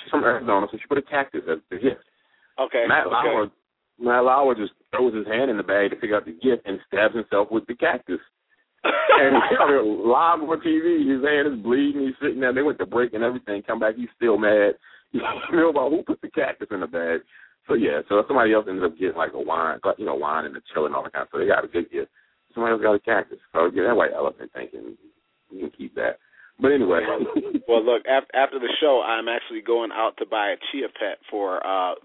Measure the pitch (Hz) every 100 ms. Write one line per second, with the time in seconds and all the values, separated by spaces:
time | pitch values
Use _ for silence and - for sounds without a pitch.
0 | - 147 127 117 113 98 101 107 - 143
1 | - 147 139 76 82 80 - 92 123 -
2 | _ _ _ _ _ - 131 123 117 147
3 | - 117 123 113 101 - _ _ _ -
4 | 120 123 127 135 139 113 98 - _ -
5 | 127 110 101 113 135 107 92 101 98 -
6 | 107 104 104 - 127 117 101 95 - 98
7 | 107 113 104 101 - 113 - 120 165 -
8 | - - - _ _ _ _ _ - -
9 | - 453 135 135 - 254 143 139 107 98
10 | 110 135 165 165 151 160 165 156 170 165
11 | 135 135 147 147 147 123 98 135 143 143
12 | 135 - 143 127 131 127 147 117 98 117
13 | 120 110 120 127 - 101 - 113 110 113
14 | 120 _ 117 104 107 107 101 - - -
15 | _ 117 - - - 165 165 143 277 190
16 | - - - - - - - 98 82 85
17 | 85 82 - - - _ - - 80 73
18 | - 101 104 127 110 107 101 95 87 -
19 | 92 82 80 67 76 82 80 - 98 -
20 | 80 69 76 80 76 69 - 82 73 69
21 | 69 71 65 76 95 92 - 85 - -
22 | - _ _ _ _ 117 117 110 107 104
23 | - 104 - - _ 80 87 90 101 110
24 | 80 - 69 - 60 64 58 55 57 57
25 | _ _ _ _ _ 95 82 - - -
26 | 58 - _ _ - - 135 143 95 82
27 | 107 151 - 302 403 311 - 117 113 113
28 | 123 135 - 127 135 135 117 - 151 127
29 | 107 113 113 117 - 113 107 117 113 -
30 | 113 - 107 110 101 87 - 139 117 -
31 | 101 - - 107 98 92 - 95 90 -